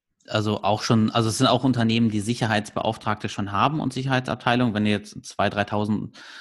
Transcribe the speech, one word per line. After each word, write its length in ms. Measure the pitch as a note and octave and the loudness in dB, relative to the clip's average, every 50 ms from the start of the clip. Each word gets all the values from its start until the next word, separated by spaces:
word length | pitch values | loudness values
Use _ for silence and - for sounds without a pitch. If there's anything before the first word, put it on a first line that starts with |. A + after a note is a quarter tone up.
| _ _ _ _ _ | _ _ _ _ _
also 360 | - - A2 G#2 G#2+ G#2+ - - | -4 -2 -2 0 0 -2 0 0
auch 200 | G2 G#2+ - - | 0 0 0 2
schon, 280 | - A#2+ A2 G#2+ A2 | 2 4 4 4 4
also 180 | - A#2+ A2+ A2+ | 2 2 0 0
es 100 | G2 - | 2 2
sind 80 | C3 | 4
auch 180 | A#2 B2 B2 - | 4 4 4 2
Unternehmen, 460 | C3 A#2+ A#2 A2+ A2+ A2+ A#2 A#2 A2 | 2 2 2 2 2 2 2 2 2
die 100 | G#2 G#2+ | 0 0
Sicherheitsbeauftragte 1080 | G2 A2 A#2 - B2 A2 A2 G#2+ G#2+ - - - - A2 A2 - - A2 G#2 - - G#2+ | -2 -2 -2 -2 0 0 0 0 -2 -2 -6 -4 -2 -2 -2 -2 -2 -4 -4 -2 -4 -6
schon 240 | - - G2+ G2 G2 | -6 -6 -6 -4 0
haben 280 | G2 A#2 C3+ D#3 D3+ | 0 0 0 0 -2
und 120 | - C3 - | -4 -4 -4
Sicherheitsabteilungen. 840 | C3+ C3 C3+ C3 B2+ B2+ - C3 - - C3 A#2+ B2 B2 A#2+ G2+ | -4 -2 0 0 0 0 -2 -4 -2 0 2 2 4 2 2 2
Wenn 120 | G#2 G#2+ | 2 2
ihr 60 | G#2 G#2 | 2 2
jetzt 320 | G2+ G2+ - - - - | 0 -2 -6 -14 -16 -16
zwei, 240 | - - - G2 G#2 | -10 -4 -2 -2 0
dreitausend, 720 | G2+ G#2 G2+ - G#2+ G#2 G#2 G#2 G#2+ - - - - - - - - - | 0 0 -2 0 0 -2 0 0 0 -2 -4 -6 -10 -16 -20 -20 -20 -20